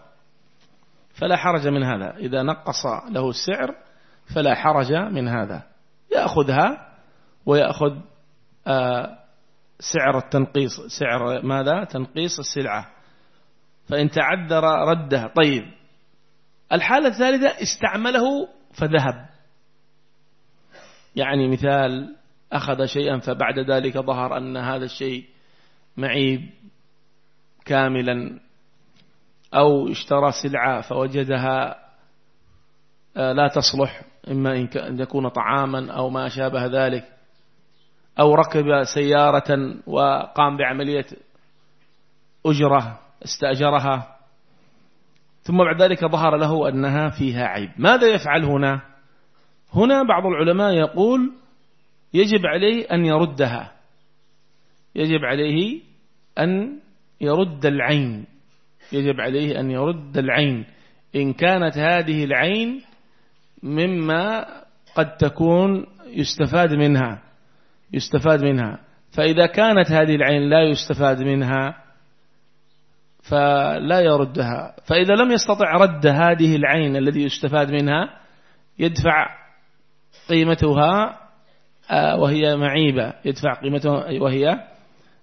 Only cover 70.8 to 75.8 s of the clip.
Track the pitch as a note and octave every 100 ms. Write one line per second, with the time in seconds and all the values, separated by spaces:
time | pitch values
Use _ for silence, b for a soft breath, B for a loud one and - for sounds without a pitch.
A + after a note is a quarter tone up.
70.8 | - C3 C#3 C3 C3+ C#3 B2+ C3+ C#3+ -
71.8 | - - _ _ _ _ _ _ _ _
72.8 | _ _ _ _ - D3 C#3+ C#3+ C#3+ D3+
73.8 | C#3+ F3+ E3 C#3+ C3+ C#3+ A#2+ B2 - -
74.8 | - E3 F#3 G#3 B3 A#3 - G3+ F3 F3